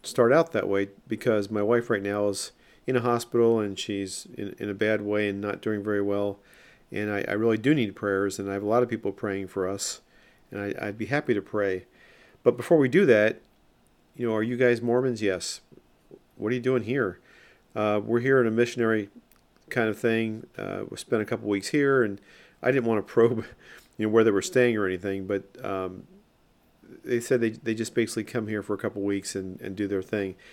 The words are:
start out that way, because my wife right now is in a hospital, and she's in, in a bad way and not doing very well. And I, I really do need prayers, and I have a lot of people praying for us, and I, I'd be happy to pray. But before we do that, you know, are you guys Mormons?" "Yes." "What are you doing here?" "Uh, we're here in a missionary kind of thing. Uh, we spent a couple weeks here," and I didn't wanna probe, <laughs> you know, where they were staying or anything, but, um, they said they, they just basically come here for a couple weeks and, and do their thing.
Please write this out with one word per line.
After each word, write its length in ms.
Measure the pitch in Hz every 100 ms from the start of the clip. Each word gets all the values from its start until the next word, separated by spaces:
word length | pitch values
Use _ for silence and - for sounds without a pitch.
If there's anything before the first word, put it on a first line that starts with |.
start 280 | - - 117
out 200 | 147 165
that 160 | 110 98
way, 220 | 98 101 - -
because 420 | 110 123 107 98
my 120 | 107
wife 280 | 104 120 117
right 120 | 107
now 260 | 101 104 104
is 240 | 95 - - _ _ -
in 60 | 127
a 40 |
hospital, 600 | 120 120 - 120 117 113
and 180 | 104 95
she's 480 | - 101 95 - 95 85
in, 180 | 101 -
in 100 | 104
a 60 |
bad 260 | 101 107 107
way 280 | 104 104 104
and 120 | 98
not 220 | 104 -
doing 200 | 110 107
very 200 | 101 104
well. 380 | 101 101 101 98 _ - - _ _
And 200 | - 104
I, 140 | 101 -
I 40 |
really 240 | 104 113 110
do 180 | 120
need 200 | 151 107
prayers, 440 | - 101 98 98 95
and 120 | 98
I 40 |
have 80 | 98
a 60 | 104
lot 140 | 117
of 60 | 120
people 240 | 113 104
praying 360 | - 104 98 95
for 200 | 98 92
us, 320 | 98 - - _ _ _ _ _
and 100 | 101
I, 280 | 101 - 104
I'd 100 | 107
be 80 | 104
happy 260 | 143 147
to 80 | 104
pray. 460 | 95 107 101 92 - _ - - _ _
But 140 | 123 120
before 220 | - 165
we 100 | 131
do 180 | 165 175
that, 340 | 110 107 - - _ _ _ _ _ _ -
you 100 | 120
know, 80 |
are 80 | 110
you 140 | 113 123
guys 260 | 127 117
Mormons?" 400 | 120 120 131 110
"Yes." 380 | 104 92 - - _ - _ _ _ - _ -
"What 140 | 107
are 40 |
you 60 | 123
doing 220 | 123 127
here?" 380 | 107 139 104 85 _ - - _ _ 107
"Uh, 240 | 107 104
we're 180 | 110 120
here 200 | 127 135
in 60 | 113
a 40 |
missionary 580 | 113 120 123 113 110 101 - - _ _ _ -
kind 200 | 131 110
of 100 | 107
thing. 480 | 120 113 113 110 - -
Uh, 240 | 98 98 101
we 80 | -
spent 260 | - 113
a 40 | 104
couple 220 | 107 107
weeks 200 | 101 -
here," 340 | 151 139 135
and 180 | 110 101 - - - _
I 120 | -
didn't 140 | 135 117
wanna 160 | 110
probe, 420 | - - 113 117 - - -
<laughs> 280 | - - -
you 80 | 107
know, 60 |
where 120 | 113
they 80 | 113
were 100 | 101
staying 340 | - 127 123 110
or 100 | 95
anything, 400 | 92 98 98 95
but, 380 | 101 95 -
um, 400 | 98 95 95 92 - - _ _ _ _ _ _ - -
they 160 | - 120
said 200 | 117 127
they, 100 | 113
they 240 | 113 113
just 200 | 110 110
basically 300 | - 110 -
come 240 | 101 123 107
here 140 | 107
for 100 | 95
a 40 | 104
couple 220 | 107 104
weeks 340 | 101 101 98 98
and, 240 | 95 92
and 160 | - 95
do 100 | 101
their 160 | 98
thing. 320 | 92 107 98 92 -